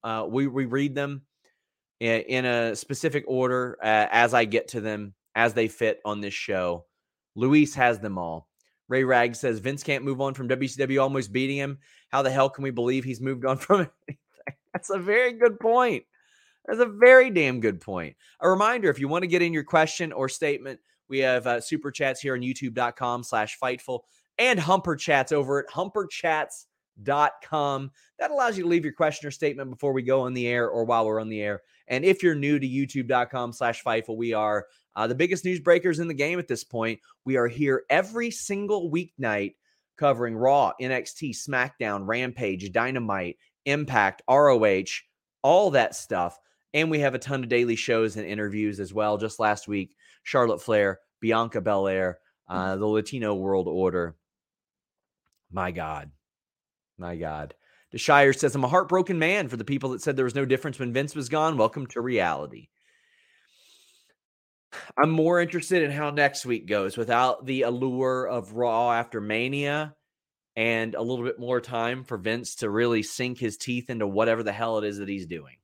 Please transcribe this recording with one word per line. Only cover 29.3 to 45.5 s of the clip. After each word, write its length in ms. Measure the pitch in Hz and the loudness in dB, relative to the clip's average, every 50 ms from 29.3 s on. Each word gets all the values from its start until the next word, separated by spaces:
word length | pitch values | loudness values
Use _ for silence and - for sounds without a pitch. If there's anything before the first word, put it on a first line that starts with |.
statement 380 | 139 - - 147 143 135 135 131 | -8 -2 -2 -2 -2 -2 -10 -12
before 240 | 127 - - 143 135 | -10 -4 -2 -2 0
we 100 | 131 123 | 0 0
go 180 | 123 131 135 | 2 2 2
on 120 | 127 127 127 | 2 0 -2
the 140 | 127 123 120 | -2 -2 0
air 220 | 120 123 120 117 | 0 0 0 0
or 160 | 87 117 117 | 0 -2 0
while 200 | 113 120 117 113 | 2 2 2 2
we're 160 | 110 110 110 | 2 0 -2
on 80 | 110 110 | -4 -4
the 120 | 110 107 | -6 -6
air. 200 | 104 104 101 98 _ _ _ _ _ - | -4 -4 -6 -6 _ _ _ _ _ -4
And 160 | 123 127 151 | -4 2 4
if 200 | 190 190 190 - | 4 2 4 4
you're 120 | 175 160 | 2 2
new 240 | 147 139 143 147 143 | 2 0 2 2 2
to 80 | 135 131 | 0 -2
youtube 400 | 127 135 139 127 - 139 123 117 | -2 -2 -4 -2 -2 -6 -2 0
dot 220 | 131 123 123 - | 0 0 0 0
com 240 | - 131 123 120 113 | -4 -6 -6 -6 -6
slash 300 | - 131 120 117 - - | -2 -2 -2 -2 -2 -2
fightful, 340 | 127 113 113 110 - 113 110 | -2 -2 -2 -2 -4 -6 -4
we 160 | 120 117 113 | -2 -2 0
are, 320 | 107 107 107 104 104 101 - _ _ _ _ _ | 0 2 2 0 0 -2 -6 _ _ _ _ _
uh, 100 | - 110 113 | -4 -2 -2
the 80 | 127 | 0
biggest 300 | 127 131 127 - - - | 0 0 0 0 -2 -2
news 140 | 185 185 175 | -4 -4 -2
breakers 400 | 143 175 170 175 175 185 165 147 | 4 6 6 6 6 2 0 0
in 80 | 170 170 | -2 -4
the 60 | 160 | -2
game 260 | 135 143 151 175 180 | -2 -2 -2 -2 -4
at 80 | 170 - | -4 -4
this 160 | 131 113 - | -6 -6 -6
point. 360 | _ - 117 113 113 110 - _ _ _ _ _ | _ -6 -4 -2 -2 -4 -6 _ _ _ _ _
We 120 | 131 131 127 | -2 0 2
are 100 | 120 120 | 2 0
here 360 | 117 120 147 139 135 131 - _ | 0 -2 0 0 0 0 0 _
every 420 | 135 165 190 196 220 233 233 240 | 2 2 2 0 -4 -4 -4 -4
single 600 | - - - - 202 196 202 202 214 202 175 170 | -6 -8 -8 -6 -6 -6 -2 -2 -2 -2 -2 -2
weeknight 640 | 151 170 180 160 _ - 135 113 107 104 101 101 - _ _ _ _ _ _ _ _ - | -4 -4 -4 -6 _ -6 -4 -2 -2 -2 -4 -6 -8 _ _ _ _ _ _ _ _ 0
covering 380 | 151 143 135 117 123 117 113 | 2 2 2 2 0 -4 -2
Raw, 380 | 110 120 131 139 143 131 98 - - | 2 4 4 6 6 4 2 0 -4
N 120 | 127 131 | -4 -4
X 220 | 131 127 120 - - | -4 -4 -4 -8 -12
T, 180 | - 160 139 | -10 -8 -8
SmackDown, 760 | 113 - - - 139 127 123 127 - _ 123 110 101 101 98 98 | -8 -8 -8 -4 0 0 0 -2 -2 _ -4 -4 -2 -4 -2 -2
Rampage, 640 | 113 120 127 127 117 - 123 101 95 90 95 101 | -2 -2 -2 -4 -6 -4 -4 -4 -4 -4 -6 -2
Dynamite, 680 | 90 113 117 127 131 127 117 107 101 98 90 87 - _ _ _ _ _ _ | 0 0 0 0 -2 -4 -4 -4 -4 -4 -4 -6 -8 _ _ _ _ _ _
Impact, 560 | 139 139 147 151 143 131 113 101 95 95 - - - | -2 -2 -2 -2 0 2 4 4 4 0 -2 0 4
R 220 | 127 139 147 143 | 6 6 8 8
O 160 | 131 117 110 | 6 6 6
H, 400 | 107 98 95 95 - - - - _ _ _ _ _ _ _ | 4 4 2 0 -4 -8 -10 -12 _ _ _ _ _ _ _
all 300 | - 135 | 2 4